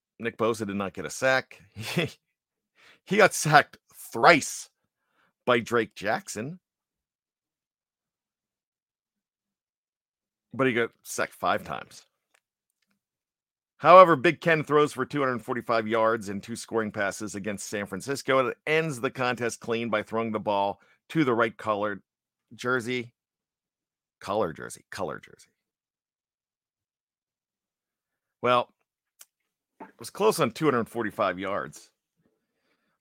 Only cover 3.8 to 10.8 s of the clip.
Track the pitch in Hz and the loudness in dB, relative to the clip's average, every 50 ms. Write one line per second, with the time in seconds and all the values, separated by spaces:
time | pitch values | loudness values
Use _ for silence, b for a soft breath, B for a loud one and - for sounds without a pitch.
3.8 | _ _ - - - - - 117 127 160 175 135 - - - - - - _ _ | _ _ -20 -20 -16 -10 -2 4 6 6 6 6 2 -4 -8 -12 -14 -18 _ _
4.8 | _ _ _ _ _ _ _ _ _ _ _ _ _ - 123 120 107 - 117 120 | _ _ _ _ _ _ _ _ _ _ _ _ _ 0 2 2 0 0 -2 -2
5.8 | 110 - _ - 92 104 117 202 196 - - 107 113 143 180 180 _ _ _ _ | -2 -2 _ -8 -4 -4 -4 -4 -6 -10 -10 -10 -10 -10 -12 -16 _ _ _ _
6.8 | _ _ _ _ _ _ _ _ _ _ _ _ _ _ _ _ _ _ _ _ | _ _ _ _ _ _ _ _ _ _ _ _ _ _ _ _ _ _ _ _
7.8 | _ _ _ _ _ _ _ _ _ _ _ _ _ _ _ _ _ _ _ _ | _ _ _ _ _ _ _ _ _ _ _ _ _ _ _ _ _ _ _ _
8.8 | _ _ _ _ _ _ _ 208 _ _ _ _ _ 202 _ _ _ _ _ _ | _ _ _ _ _ _ _ _ _ _ _ _ _ _ _ _ _ _ _ _
9.8 | _ _ _ _ _ _ _ _ _ _ _ _ _ _ - 117 131 131 113 120 | _ _ _ _ _ _ _ _ _ _ _ _ _ _ -4 -2 0 0 2 0